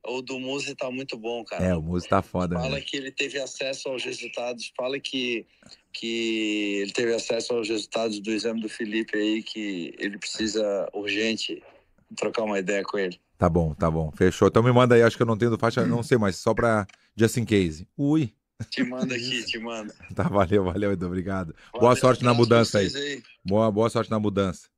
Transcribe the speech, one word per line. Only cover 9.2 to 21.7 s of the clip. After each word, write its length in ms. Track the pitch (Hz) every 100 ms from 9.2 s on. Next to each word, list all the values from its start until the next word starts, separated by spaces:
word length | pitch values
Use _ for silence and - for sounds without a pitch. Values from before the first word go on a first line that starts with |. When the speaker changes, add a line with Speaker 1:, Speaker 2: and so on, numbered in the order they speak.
| 104 110
Speaker 1:
que 500 | 107 110 104 92 82 -
ele 180 | 101 101
precisa 720 | - - 110 104 107 101 87
urgente 680 | 101 101 98 113 110 - - - - _ _ _ -
trocar 280 | 107 -
uma 140 | 107 98
ideia 240 | 92 101
com 120 | 92 104
ele. 200 | 92 90 _ _
Speaker 2:
Tá 120 | 90
bom, 260 | 85 82
tá 160 | 73 85
bom. 220 | 80 78
Fechou. 340 | - 92 - 98
Então 160 | 110
me 80 | 120
manda 220 | 123 123
aí, 80 | 120
acho 140 | 117 -
que 60 |
eu 40 | 117
não 100 | 110
tenho 140 | 120
do 80 | 110
Faixa, 260 | 117 117
não 180 | 87 120
sei, 120 | 113 123
mas 200 | 101 90
só 180 | -
pra 320 | 113 117 110 98 _ _ -
just 200 | 110 123
in 80 |
case. 420 | 110 104 90 78 87 -
Ui. 340 | 143 156 131 _ _ _ -
Speaker 1:
Te 140 | -
mando 280 | 123 127 131
aqui, 300 | 123 123 123
Speaker 2:
<laughs> 20 |
Speaker 1:
te 140 | 110 117
mando. 340 | 113 113 107 - -
Speaker 2:
Tá, 80 | - 151
valeu, 360 | 101 90 104
valeu, 280 | 92 92 101
Edu, 140 | 98 90
obrigado. 460 | 92 92 95 85 - -